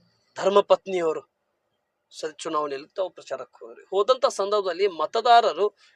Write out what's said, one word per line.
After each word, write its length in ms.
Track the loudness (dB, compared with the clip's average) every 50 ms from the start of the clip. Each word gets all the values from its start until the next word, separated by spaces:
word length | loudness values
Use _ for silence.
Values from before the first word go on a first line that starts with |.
| _ _ _ _ _ _ _
ಧರ್ಮಪತ್ನಿಯವರು 960 | -4 -2 2 2 2 4 4 2 0 0 -2 -4 -2 -2 -2 -2 -4 -8 _ _ _ _ _ _ _ _ _ _ _ _ _ _ _ _ _ -16 -12
ಸ-, 160 | -12 -12 -12 -12
ಚುನಾವಣೆಯಲ್ಲಿ 500 | -8 -6 -4 -4 -4 -4 -6 -10 -12 -12
ತಾವು 220 | _ -8 -8 -6
ಪ್ರಚಾರಕ್ಕೆ 560 | -8 -14 -14 -12 -12 -12 -12 -16 _ _ -20
ಹೋದ್ರಿ. 200 | -20 -20 -20 -14 _
ಹೋದಂತ 360 | -2 0 2 2 2 2 0
ಸಂದರ್ಭದಲ್ಲಿ 640 | 0 0 -2 -2 0 0 -2 -2 -2 -2 -2 -2 -2
ಮತದಾರರು 880 | -2 -4 -6 -4 -4 0 4 6 8 8 6 4 0 0 -2 -4 -4 _ _ _ _